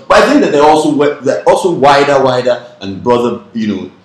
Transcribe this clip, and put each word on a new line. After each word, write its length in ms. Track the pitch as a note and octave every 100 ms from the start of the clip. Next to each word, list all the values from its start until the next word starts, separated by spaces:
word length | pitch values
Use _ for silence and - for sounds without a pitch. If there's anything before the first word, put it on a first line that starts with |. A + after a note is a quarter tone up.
| -
But 140 | G3+
I 40 | A3
think 100 | C#4+
that 100 | F3
they're 100 | D3
also 280 | D3+ D#3+ D#3
we-, 240 | C#3 D3 -
they're 180 | C3 A#2+ -
also 240 | F#3 F#3+
wider, 500 | D#3+ C#3 C#3 C#3 C#3
wider 420 | C3 B2 A#2+ A#2+ - -
and 220 | G2 F2+
broader, 400 | A#2 B2 A#2+ G#2 -
you 120 | A2+ G#2+
know, 240 | F#2+ F2+ -